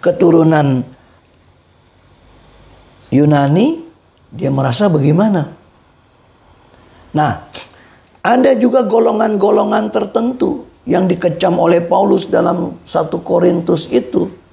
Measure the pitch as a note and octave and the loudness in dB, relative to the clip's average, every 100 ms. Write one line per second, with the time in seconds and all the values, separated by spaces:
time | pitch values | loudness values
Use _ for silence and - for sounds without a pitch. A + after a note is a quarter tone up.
0 | - - F3+ E3+ D#3+ D#3+ C#3+ C3 B2 - | 0 2 4 4 4 2 2 0 -4 -12
1 | _ _ _ _ _ _ _ _ _ _ | _ _ _ _ _ _ _ _ _ _
2 | _ _ _ - - - - - - _ | _ _ _ -20 -20 -20 -20 -20 -20 _
3 | - C3 D3 D3 C#3 D#3+ B3+ E4 - _ | -2 2 2 2 2 2 2 -2 -10 _
4 | _ _ _ - E3+ C3+ C3 B2 G#3 D#3 | _ _ _ -8 -4 -2 -2 0 0 2
5 | C#3 D#3+ A3 F#3+ D3 - _ _ _ _ | 2 2 2 0 -4 -10 _ _ _ _
6 | _ _ _ _ _ _ _ - _ _ | _ _ _ _ _ _ _ -20 _ _
7 | - D3 D3+ F#2+ - - - - - _ | -10 -4 -2 -4 -12 -16 -16 -20 -20 _
8 | _ _ F3 B3 B3+ B3+ B3 B3+ A3+ A3+ | _ _ 0 2 4 2 2 2 0 0
9 | A3+ G#3+ A3+ G#3 G3+ G#3+ G#3+ G#3+ G#3+ G#3+ | 0 0 -2 0 0 0 0 -2 -2 -4
10 | G3+ - A#3 B3+ - C#4 - _ - E3+ | -4 -4 -4 -2 -4 -4 -10 _ -4 -2
11 | F#3+ - F3+ D#3 F#3 F3 E3+ E3+ E3+ F#3 | 0 0 -2 0 -2 0 2 2 0 0
12 | G3+ E3+ - - E3+ F3+ F3 F3 - E3+ | 2 0 0 0 0 -2 -6 -10 -6 -4
13 | E3 F3 - E3+ F3 - - - - - | -4 -6 -2 0 2 0 -2 -2 0 -4
14 | - - F2 - _ | -2 -4 -4 -8 _